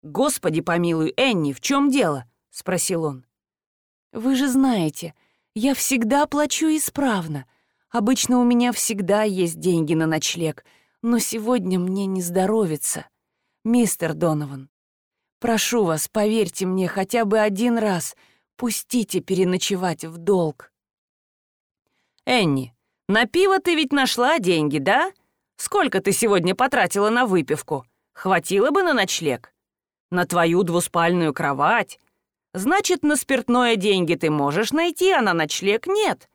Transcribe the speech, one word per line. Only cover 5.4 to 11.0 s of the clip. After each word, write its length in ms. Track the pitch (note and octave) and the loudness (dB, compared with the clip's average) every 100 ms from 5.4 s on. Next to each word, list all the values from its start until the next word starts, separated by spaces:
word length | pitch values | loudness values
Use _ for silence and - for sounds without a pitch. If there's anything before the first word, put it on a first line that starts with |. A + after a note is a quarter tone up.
| _ | _
я 180 | A3 B3+ | -2 0
всегда 540 | C4 - A#3+ A3 C#4 D4+ | 0 0 0 2 2 2
плачу 400 | C#4+ D4+ - D#4+ | 0 -2 0 0
исправно. 800 | D#4 - - C#4 G#3 E3 D3 C3 _ _ _ _ | 0 -2 -2 0 0 -4 -8 -10 _ _ _ _
Обычно 500 | A#3+ G#3+ C4 - B3 | -2 0 0 2 2
у 60 | |
меня 260 | A#3+ A#3+ B3 | 4 4 2
всегда 500 | B3 - G#3 F3+ G3+ | 0 -4 -4 0 2
есть 360 | G#3+ F#3+ F3 E3 | 2 0 -2 0
деньги 360 | E3+ E3+ D3+ | 0 0 2
на 100 | D#3+ | 0
ночлег, 600 | D#3+ D#3 - F3 D#3+ D3+ _ _ _ _ | 2 0 -2 -4 -4 -6 _ _ _ _